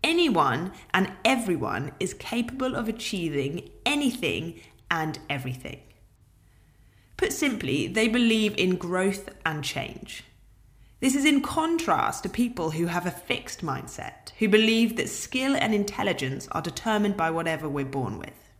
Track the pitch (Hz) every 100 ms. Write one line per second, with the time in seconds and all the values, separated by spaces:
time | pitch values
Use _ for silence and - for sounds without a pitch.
0 | 285 339 330 185 139 123 180 - - 180
1 | 190 - 233 254 214 165 - 92 - -
2 | 180 - - 233 233 262 254 240 226 226
3 | - 196 165 143 143 165 - - 240 285
4 | 277 233 147 87 165 165 - - - 165
5 | 156 - - 143 127 123 - - - _
6 | - _ _ _ _ _ _ _ - _
7 | _ - - - 285 214 - 143 - 196
8 | 220 240 233 220 208 208 185 180 175 180
9 | 190 196 - - 160 151 139 - - -
10 | - - - - - - - - - _
11 | 262 269 294 285 - - 320 330 - 160
12 | - - 185 196 247 240 160 156 170 170
13 | 175 - - - - - 165 135 135 -
14 | - - - - 220 214 220 226 233 233
15 | - - - 254 262 277 220 208 202 -
16 | 202 175 131 135 - 165 165 - 226 208
17 | 208 185 160 165 165 160 156 143 135 135
18 | 123 110 - - -